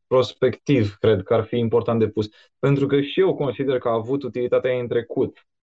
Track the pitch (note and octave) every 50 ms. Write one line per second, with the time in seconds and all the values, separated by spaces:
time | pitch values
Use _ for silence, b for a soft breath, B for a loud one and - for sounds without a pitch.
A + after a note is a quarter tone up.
0 | _ - B2 C3 A#2+ - - - B2+ B2 A2+ - - - C#3+ B2 G#2+ G2+ - -
1 | - A2 G#2+ F#2+ F#2+ - D3 A2+ G#2+ - - A#2+ A#2 A2 A2+ A#2 A2 - A#2 A2+
2 | A2 G#2 - A2 G#2+ - b b b b b - - C#3 C#3+ C3+ C#3 C3+ C#3 C#3+
3 | C#3+ C#3+ - F#3 F#3+ F3+ D3 - D3 B2+ A2+ - C3+ C#3 C3 B2 - B2 A2+ A2+
4 | A2 A#2+ C#3 C#3+ C3+ A#2+ - B2 B2 A#2+ B2+ B2+ B2 B2+ B2+ B2 A#2+ A#2 - A#2
5 | A2+ - - C#3 A#2+ - - _ _ _ _ _ _ _ _